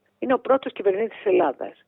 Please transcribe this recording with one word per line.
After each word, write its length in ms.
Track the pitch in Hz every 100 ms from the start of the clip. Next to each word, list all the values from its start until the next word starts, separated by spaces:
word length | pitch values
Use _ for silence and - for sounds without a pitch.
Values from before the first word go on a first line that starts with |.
| _ _
είναι 140 | 240
ο 60 | 254
πρώτος 340 | - 262 240
κυβερνήτης 440 | - 202 190 226 -
της 100 | 208
Ελλάδας. 580 | 185 160 - 101 -